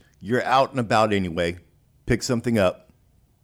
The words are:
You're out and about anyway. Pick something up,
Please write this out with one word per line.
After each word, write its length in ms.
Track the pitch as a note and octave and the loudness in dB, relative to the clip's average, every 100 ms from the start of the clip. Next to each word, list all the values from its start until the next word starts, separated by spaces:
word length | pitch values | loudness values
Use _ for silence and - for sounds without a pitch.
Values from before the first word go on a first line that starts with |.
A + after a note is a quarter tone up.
| _ _ | _ _
You're 240 | F#2+ A#2+ | -4 -2
out 280 | F2 C3 C3+ | 2 2 2
and 100 | C3 | -2
about 320 | G#2+ A2+ A2 | 0 2 2
anyway. 460 | G2+ F2+ E2 F2 F2+ _ _ _ _ - | 0 -2 -2 -4 -4 _ _ _ _ -4
Pick 180 | A2 | -4
something 360 | - A#2+ B2 A2+ | -2 -4 0 2
up, 320 | F2+ - _ _ _ _ _ _ | 2 0 _ _ _ _ _ _